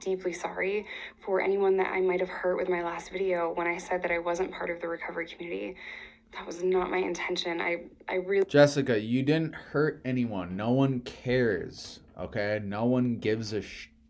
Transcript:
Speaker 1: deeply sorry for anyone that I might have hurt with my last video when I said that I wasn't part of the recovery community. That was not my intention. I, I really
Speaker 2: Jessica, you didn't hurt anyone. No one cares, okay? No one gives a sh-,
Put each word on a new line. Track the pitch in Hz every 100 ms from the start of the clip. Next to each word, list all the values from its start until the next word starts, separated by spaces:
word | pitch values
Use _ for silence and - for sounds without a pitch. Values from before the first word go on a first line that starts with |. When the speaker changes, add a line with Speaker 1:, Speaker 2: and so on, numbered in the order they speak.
Speaker 1:
deeply | 190 185 180
sorry | 170 175 180 185 208 202 - - -
for | - 185
anyone | 190 196 196 190
that | 185
I | 180
might | 185 180
have | 185
hurt | - 180 180
with | 180
my | 175
last | 170 170 -
video | 185 190 175 165
when | 175 170
I | 175
said | - 180
that | 175
I | 170
wasn't | 170 175 185
part | - 175
of | 170
the | 170
recovery | 170 - 170 170
community. | - 170 190 202 190 - - - - _
That | - -
was | 170
not | 185 185 -
my | 185
intention. | 190 175 - 180 170 170
I, | 175 175 - - -
I |
really | 185 180 196 190
Speaker 2:
Jessica, | 143 143 143 135 110
you | 110 123
didn't | 135 160 156
hurt | - - 143 151 -
anyone. | 131 127 117 98 87 95
No | 110
one | 131 135 127
cares, | - - 123 127 117 87 80 - - - - -
okay? | 90 92 101 107
No | 101 104
one | 120 127 123 113
gives | 107 113 107
a | 107
sh-, | - - - -